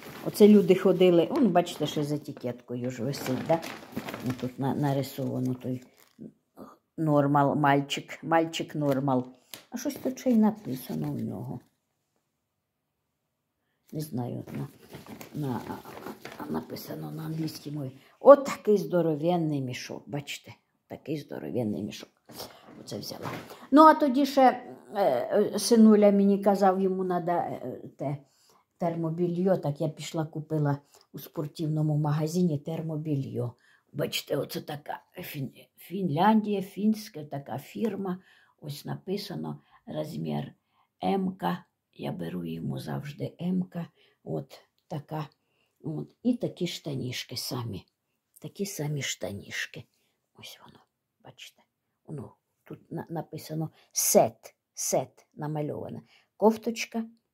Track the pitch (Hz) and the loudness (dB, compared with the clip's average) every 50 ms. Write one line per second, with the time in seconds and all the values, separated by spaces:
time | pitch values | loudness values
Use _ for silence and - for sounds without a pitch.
0 | - - - - - 156 - - 214 208 208 202 180 175 180 - - 190 180 175 | -10 -16 -14 -10 -8 -2 6 10 10 12 12 10 8 6 4 6 4 4 6 6
1 | 185 180 170 170 160 - 254 311 247 185 170 175 170 - - - 151 - - 156 | 6 8 8 6 4 4 2 2 4 4 4 4 2 2 -2 -4 -4 -4 -2 -4
2 | 147 147 147 143 - 147 131 - - 123 120 - - - 123 123 120 127 127 120 | -4 -2 -4 -6 -6 -10 -12 -8 -8 -8 -8 -10 -10 -10 -8 -6 -6 -6 -6 -4
3 | 110 139 139 - - 131 127 110 - 156 165 165 - - - - - - - - | -4 -4 -4 -4 -4 -4 -4 -2 0 0 0 0 -2 -6 -12 -14 -16 -12 -10 -10
4 | - - - - 113 127 127 - 127 127 - - 139 131 - - 147 139 135 139 | -10 -8 -10 -6 -6 -6 -4 -4 -6 -8 -6 -4 -4 -2 -2 0 0 0 0 0
5 | 123 - - 143 131 127 123 127 127 127 123 - - 127 127 123 - - _ _ | -2 -4 -6 -6 -6 -4 -4 -4 -4 -4 -4 -6 -6 -8 -8 -8 -10 -16 _ _
6 | _ _ _ - - - - _ _ _ _ - - - - _ _ _ _ - | _ _ _ -20 -20 -20 -20 _ _ _ _ -20 -20 -20 -20 _ _ _ _ -2
7 | 160 151 147 147 139 139 147 143 139 135 - 151 147 139 139 143 139 - - 156 | 2 4 4 6 6 6 4 4 4 4 4 4 4 4 4 4 2 -2 -6 -8
8 | - - - - - 156 165 165 165 165 165 - 156 - - 151 147 143 131 135 | -8 -12 -16 -12 -2 2 2 2 2 0 -2 -6 -8 -6 -4 -2 0 0 2 2
9 | 143 139 131 123 123 - - _ _ _ - - - _ - 247 - 294 - - | 2 2 2 0 0 -4 -10 _ _ _ -20 -20 -14 _ -10 -8 -6 -6 -6 -6
10 | - 262 262 - - 262 233 220 214 202 214 - - - 131 127 - - 156 156 | -6 -6 -6 -2 0 2 4 6 6 4 2 0 -6 -8 -8 -8 -8 -8 -6 -6
11 | 151 147 143 117 113 - 107 95 123 131 - - - _ _ _ _ _ _ _ | -4 -4 -4 -6 -6 -6 -6 -8 -8 -8 -10 -12 -14 _ _ _ _ _ _ _
12 | _ _ _ _ _ _ _ _ _ _ _ _ _ _ _ _ _ _ _ _ | _ _ _ _ _ _ _ _ _ _ _ _ _ _ _ _ _ _ _ _
13 | _ _ _ _ _ _ _ _ _ _ _ _ _ _ _ _ _ _ - 156 | _ _ _ _ _ _ _ _ _ _ _ _ _ _ _ _ _ _ -10 -10
14 | 151 - - 123 120 - 127 120 - - - 143 139 - - - - - - - | -8 -6 -6 -6 -6 -6 -8 -10 -10 -10 -10 -10 -10 -10 -14 -20 -20 -20 -20 -20
15 | - - - - - - - 151 147 131 117 107 - - - - - - - - | -18 -18 -18 -18 -18 -12 -8 -6 -4 -4 -4 -6 -6 -10 -12 -12 -14 -16 -16 -14
16 | - - - - - - - - 147 151 156 156 - - - - - 156 151 156 | -14 -14 -14 -14 -16 -18 -16 -14 -10 -8 -8 -8 -8 -10 -12 -12 -12 -12 -10 -10
17 | 156 151 151 156 156 160 160 160 156 156 - - - 147 147 147 135 127 - - | -10 -10 -10 -10 -8 -6 -6 -6 -6 -6 -8 -10 -12 -10 -8 -8 -8 -8 -10 -14
18 | - _ _ - - 247 285 277 269 - - - - 214 208 190 165 151 180 175 | -20 _ _ 6 10 10 10 10 8 2 -8 -2 2 4 4 4 2 2 2 2
19 | 165 160 151 143 156 175 180 170 160 156 147 139 131 123 120 - - - - - | 2 2 0 0 0 0 0 2 0 0 -2 -2 -4 -4 -6 -8 -10 -12 -12 -12
20 | - 110 131 147 143 - - - - 110 - - _ _ _ _ _ - 113 - | -10 -8 -8 -8 -8 -10 -12 -14 -14 -18 -20 -20 _ _ _ _ _ -16 -16 -12
21 | - - 160 143 139 - 67 - - 71 82 123 113 107 92 78 104 - - - | -8 -8 -8 -8 -8 -10 -12 -12 -8 -6 -4 -2 -2 -2 -2 -4 -6 -8 -10 -12
22 | - - _ _ _ - - - - - - - - - - - - - 117 87 | -16 -20 _ _ _ -20 -18 -16 -16 -16 -18 -20 -20 -20 -20 -20 -14 -12 -10 -10
23 | - - - - - - - - - - - - - - 262 302 320 311 302 302 | -10 -10 -12 -10 -10 -10 -10 -10 -12 -16 -18 -20 0 6 10 10 12 12 10 8
24 | 302 277 240 285 277 269 - 269 262 247 - - - - 127 - - 120 139 202 | 4 2 2 2 0 2 4 6 6 6 4 2 -4 -16 -18 -18 -16 -8 -2 0
25 | 190 151 127 120 - - - 208 202 - - 208 - - 240 226 220 220 214 208 | 2 2 2 2 0 0 2 2 2 2 0 -2 2 4 8 10 10 10 10 10
26 | 208 202 202 202 196 202 202 196 - 208 196 185 202 185 185 190 190 185 185 185 | 8 8 6 6 6 4 4 4 4 2 4 6 4 4 4 4 2 0 0 0
27 | 185 180 180 170 165 175 175 170 - - 127 - - 127 104 - - 139 - - | -2 0 -2 0 0 0 0 0 -2 -4 -6 -8 -8 -10 -10 -10 -14 -16 -12 -8
28 | 143 139 143 143 - _ _ _ _ _ _ _ _ _ _ - 180 170 165 165 | -6 -6 -6 -6 -10 _ _ _ _ _ _ _ _ _ _ -4 -4 -2 -2 -2
29 | 165 160 165 175 175 170 170 175 185 196 180 - - 143 147 - 165 151 - - | -4 -2 -2 0 -2 0 0 2 2 2 2 2 0 -2 -2 -2 -4 -4 -4 -8
30 | - - - 160 151 156 - 156 147 - 156 156 147 143 139 143 - _ - - | -10 -6 -4 -4 -4 -4 -6 -10 -6 -2 0 0 2 2 0 0 -4 _ -20 -20
31 | _ _ - 151 - - - 170 151 147 - - 160 151 151 156 151 156 151 147 | _ _ -16 -16 -16 -12 -8 -8 -8 -8 -6 -4 -4 -2 0 0 0 0 0 0
32 | 151 147 147 160 156 160 170 185 180 165 147 143 - 165 165 165 160 160 156 151 | 0 0 0 0 -2 0 2 2 2 2 0 -2 -4 -6 -8 -6 -6 -6 -6 -6
33 | 156 156 147 139 131 113 117 117 120 117 - _ _ _ _ _ _ _ - 135 | -4 -2 -2 -2 -2 -4 -4 -6 -6 -6 -8 _ _ _ _ _ _ _ -6 -6
34 | - 214 - - - - - 143 - - - 165 - - 147 139 - - - - | -4 -4 -4 -8 -6 -4 -4 -4 -4 -6 -8 -10 -10 -10 -12 -10 -10 -10 -12 -12
35 | - _ _ 185 - - - 143 131 - - - - _ _ - - - 170 202 | -14 _ _ -14 -14 -12 -10 -8 -8 -10 -10 -16 -20 _ _ -20 -14 -10 -6 -4
36 | 185 151 139 165 190 214 220 214 208 208 208 190 185 - - 190 208 220 214 - | -2 0 2 4 4 6 6 4 2 0 -2 -2 -4 -6 -4 0 0 0 0 0
37 | - - - 151 147 - 139 139 - - - 139 - - - 202 226 214 208 196 | -4 -12 -14 -14 -12 -10 -10 -10 -8 -8 -10 -10 -10 -12 -8 -4 -4 -4 -4 -4
38 | 196 180 185 185 - _ _ _ _ _ _ _ - 147 143 - - 147 139 - | -6 -6 -6 -8 -12 _ _ _ _ _ _ _ -14 -12 -12 -10 -10 -10 -12 -10
39 | - 185 190 202 - - 160 156 160 151 147 147 _ _ - _ _ - 151 151 | -8 -8 -8 -6 -8 -10 -10 -10 -10 -10 -10 -12 _ _ -20 _ _ -10 -8 -8
40 | 156 156 160 165 165 156 - 147 139 - - _ _ _ _ _ _ _ _ _ | -8 -8 -8 -8 -6 -6 -6 -6 -8 -10 -14 _ _ _ _ _ _ _ _ _
41 | 185 185 196 196 190 185 185 - 180 175 180 - - _ _ _ _ _ _ - | -2 -2 0 0 -2 -4 -4 -4 -4 -4 -4 -6 -8 _ _ _ _ _ _ -10
42 | 156 139 143 175 170 165 180 180 170 165 165 165 147 143 135 131 - - 139 139 | -8 -8 -8 -8 -8 -8 -8 -8 -8 -8 -8 -8 -6 -8 -8 -8 -8 -8 -8 -8
43 | 143 143 139 - 135 143 - - 170 180 190 180 180 - - 175 165 - _ _ | -8 -10 -10 -10 -10 -10 -8 -6 -6 -4 -2 -2 -4 -6 -8 -10 -10 -12 _ _
44 | _ _ _ _ - - 156 151 143 - - - _ _ _ _ _ - 180 143 | _ _ _ _ -12 -8 -8 -8 -8 -12 -16 -20 _ _ _ _ _ -12 -12 -12
45 | - - 156 156 151 - _ _ _ _ _ _ _ _ _ _ - 160 151 151 | -10 -8 -8 -10 -10 -10 _ _ _ _ _ _ _ _ _ _ -10 -10 -8 -8
46 | - - _ _ - 247 247 - 180 151 - - 180 175 - - - 156 139 135 | -10 -12 _ _ -2 -2 0 0 -2 -6 -4 -4 -6 -6 -6 -8 -8 -8 -6 -6
47 | 127 127 123 - - - 123 - - - 127 127 117 117 - - - _ _ _ | -6 -6 -6 -8 -10 -10 -10 -10 -8 -6 -6 -6 -6 -6 -8 -10 -14 _ _ _
48 | _ _ _ _ _ _ _ _ - 156 - - 196 - - - 147 151 151 139 | _ _ _ _ _ _ _ _ -18 -14 -10 -8 -8 -6 -6 -6 -4 -4 -4 -4
49 | 131 - - - - 90 101 104 - - - - - - - - - _ _ _ | -4 -6 -6 -6 -8 -8 -8 -10 -12 -10 -8 -8 -8 -8 -10 -14 -18 _ _ _
50 | _ _ _ _ _ _ _ - - - - - - - - _ _ _ _ _ | _ _ _ _ _ _ _ -20 -20 -20 -20 -20 -20 -20 -20 _ _ _ _ _
51 | _ _ _ _ - - - - - - - _ _ _ _ _ _ _ _ _ | _ _ _ _ -20 -20 -20 -20 -20 -20 -20 _ _ _ _ _ _ _ _ _
52 | _ - 156 139 98 - - _ _ _ _ _ _ - 151 - _ - 170 170 | _ -14 -12 -12 -12 -14 -18 _ _ _ _ _ _ -20 -20 -18 _ -12 -10 -10
53 | - - 165 160 151 - 160 156 - - 156 160 160 - - _ _ _ - - | -8 -8 -8 -8 -8 -8 -12 -14 -12 -8 -6 -6 -6 -6 -8 _ _ _ -4 -2
54 | - - - 196 139 113 - _ - - - _ _ _ _ - - - 185 147 | 2 6 6 6 6 6 2 _ -20 -20 -20 _ _ _ _ -8 -4 -2 0 -2
55 | 131 - _ _ _ _ _ - 151 151 156 151 151 143 120 - - - - - | -2 -4 _ _ _ _ _ -10 -8 -6 -4 -4 -4 -4 -6 -8 -10 -12 -14 -16
56 | - _ _ _ _ _ _ - 196 220 226 226 - 240 226 - - - - 226 | -16 _ _ _ _ _ _ 2 4 4 4 2 -2 -6 -6 -6 -6 -6 -6 -8
57 | 226 226 - _ _ _ | -8 -8 -12 _ _ _